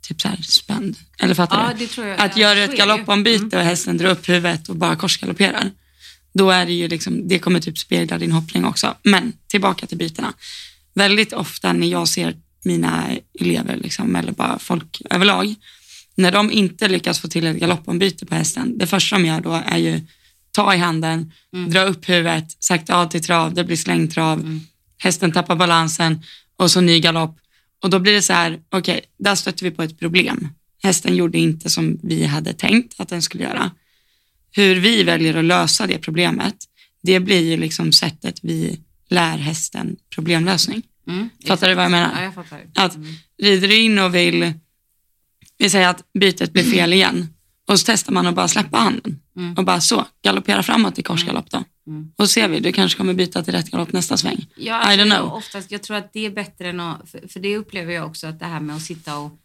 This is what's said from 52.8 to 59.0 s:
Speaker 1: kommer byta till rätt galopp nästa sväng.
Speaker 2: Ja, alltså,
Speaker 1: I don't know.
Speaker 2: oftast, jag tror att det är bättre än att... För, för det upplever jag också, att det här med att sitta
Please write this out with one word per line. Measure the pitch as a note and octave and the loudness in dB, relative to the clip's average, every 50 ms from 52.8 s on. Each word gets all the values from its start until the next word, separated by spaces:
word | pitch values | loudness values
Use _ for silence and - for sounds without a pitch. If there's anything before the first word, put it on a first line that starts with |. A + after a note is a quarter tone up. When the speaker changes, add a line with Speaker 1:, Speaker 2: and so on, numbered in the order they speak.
| F#3+ F#3 - | 2 0 0
Speaker 1:
kommer | - G3 F#3+ F3+ | 0 0 -2 0
byta | F#3 F3+ F3 - F#3 E3+ | 0 -2 -2 -2 -6 -4
till | - F3+ | -2 -2
rätt | F3+ E3 - | -4 -4 -2
galopp | - - E3+ - - | -4 -6 -4 -2 -2
nästa | F3+ E3+ - - | -4 -2 0 -2
sväng. | - - - - - - - _ | -2 -2 -2 -4 -6 -10 -12 _
Speaker 2:
Ja, | - - A3+ A3+ | -12 -8 -6 -4
alltså, | A3+ A#3 G#3 G3+ | 0 2 2 4
Speaker 1:
I | G3 G#3 | 4 4
don't | G#3 G#3 F#3+ | 4 4 2
know. | - - - | 0 -2 -6
Speaker 2:
oftast, | A3 G#3 - - G3+ F#3 - | -10 -14 -12 -12 -14 -12 -10
jag | G#3 G3+ G3+ | -12 -12 -10
tror | - G#3+ | -8 -8
att | G#3 G3+ G3+ _ | -8 -8 -8 _
det | A3 G#3+ | -8 -8
är | G#3+ | -6
bättre | G3 G#3 G3 D#3 _ _ F3+ F3+ | -6 -8 -10 -10 _ _ -10 -8
än | F3 F3+ | -8 -6
att... | F3 E3+ D#3+ D#3 - - | -8 -8 -10 -12 -14 -20
För, | - - - | -20 -20 -20
för | F#3 - F#3+ | -16 -16 -8
det | F3+ G3 G#3 | -6 -4 -4
upplever | G#3+ G#3 - - G3 E3+ D#3+ F3 | -6 -8 -10 -10 -10 -8 -6 -6
jag | E3+ - | -6 -8
också, | D#3 D#3+ - - | -8 -12 -12 -12
att | D#3 D#3+ D#3+ | -12 -12 -12
det | E3 | -12
här | E3+ E3+ D3+ | -10 -8 -8
med | D3+ D3+ D3 | -8 -8 -10
att | D#3 | -10
sitta | D#3+ - E3+ D#3+ | -10 -12 -14 -14